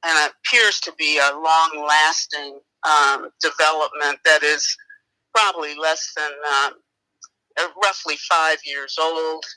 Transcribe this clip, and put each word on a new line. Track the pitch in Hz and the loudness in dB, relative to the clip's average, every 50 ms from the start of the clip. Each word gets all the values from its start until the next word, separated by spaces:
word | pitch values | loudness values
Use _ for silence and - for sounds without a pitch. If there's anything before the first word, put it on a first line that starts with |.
| - | 0
and | 165 160 156 151 143 | 2 2 2 2 2
appears | - _ _ - - 240 226 208 196 - | -2 _ _ 0 2 4 4 4 2 0
to | - 165 160 _ | -6 -10 -8 _
be | 156 151 151 147 | -4 -2 0 2
a | 139 143 143 147 | 2 2 2 0
long-lasting, | 160 160 160 160 160 160 156 151 147 147 147 156 156 156 170 - - - - 147 143 143 139 139 _ _ _ _ - | 0 2 4 4 4 2 0 -4 -2 2 4 4 4 4 2 -2 -6 -6 -8 -10 -10 -10 -14 -18 _ _ _ _ -2
um, | 156 156 147 147 139 139 131 - - _ _ | 2 4 4 4 4 2 0 -4 -12 _ _
development | - 160 - - 160 156 160 156 151 135 - 151 151 143 147 - _ | -6 -4 0 2 2 2 2 2 -2 -4 -4 -4 -4 -4 -4 0 _
that | 160 156 151 147 | 4 4 4 4
is | 147 151 143 - - - - - _ - _ _ _ _ _ _ _ _ | 2 0 0 -2 -4 -6 -6 -10 _ -20 _ _ _ _ _ _ _ _
probably | 220 220 202 185 175 156 147 147 | 0 0 0 0 -4 -8 -8 -8
less | 147 156 160 160 160 - - - 160 | -4 -2 -2 -2 -2 -4 -10 -8 -6
than, | 151 151 143 143 147 147 | -8 -8 -8 -6 -4 -2
uh, | 143 139 139 139 - _ _ _ _ _ _ _ _ _ - - _ _ _ _ _ - | 0 0 0 0 -2 _ _ _ _ _ _ _ _ _ -20 -20 _ _ _ _ _ -4
uh, | 165 175 - 180 202 | -4 -4 -2 0 0
roughly | 196 185 - - 160 151 143 | 0 0 -2 -6 -8 -8 -8
five | - - 175 165 160 160 160 151 - | -2 0 0 2 2 2 0 -2 -4
years | 151 143 139 139 135 - - | -10 -10 -10 -10 -10 -4 -2
old, | 160 160 165 165 160 160 160 160 - - - | -2 -2 -2 -2 -4 -4 -6 -6 -10 -16 -20